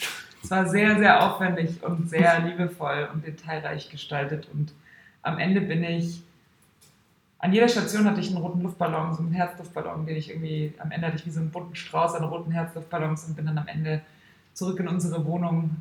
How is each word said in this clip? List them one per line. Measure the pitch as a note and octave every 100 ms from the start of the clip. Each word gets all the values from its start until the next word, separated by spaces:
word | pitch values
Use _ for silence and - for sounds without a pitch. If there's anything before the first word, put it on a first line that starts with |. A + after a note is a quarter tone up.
| - - - -
es | -
war | F#3+ F3
sehr, | G3+ G#3 G3+
sehr | G3+ F3+
aufwendig | F#3 - F#3 E3+ E3 -
und | - E3+ E3+
sehr | D#3+ E3+ E3+
liebevoll | E3 F3 F3 - D3 C#3+ C#3+
und | D#3 D#3
detailreich | D3+ D#3+ D#3 D3+ D3+ -
gestaltet | D3 - C#3+ C#3+ D3+ -
und | D3 D3+ - - - - _
am | - -
Ende | F3+ G3
bin | E3 E3
ich, | E3+ E3+ E3+ - - _ _ _ _ _ _ _ _ _ _ -
an | F#3
jeder | G#3 A#3+
Station | A3+ E3 G#3+ G#3
hatte | F3
ich | F#3
einen | F3
roten | E3+ F3
Luftballon, | F3 - E3+ D#3+ E3 D#3+
so |
einen | E3
Herzluftballon, | F3 F3 - E3 D#3 D#3 D#3 D#3+
den | D#3
ich | D3+
irgendwie, | D#3+ D#3+ D#3 D3+ -
am | D#3
Ende | E3 E3
hatte | D#3
ich | F3
wie |
so | D#3
einen | D#3+
bunten | F3 - -
Strauß | - D#3+ E3+
an | E3+
roten | D#3 E3+ D#3+
Herzluftballons | E3 E3 E3 - E3+ D#3 D#3 D#3+
und | D3+
bin | D#3
dann | D3+
am | D3
Ende | D#3 D#3 D#3 - _ _ _ _
zurück | - F#3 F#3
in | F3
unsere | F3 D#3+ E3 D3+
Wohnung. | F3 E3+ E3 D#3+ -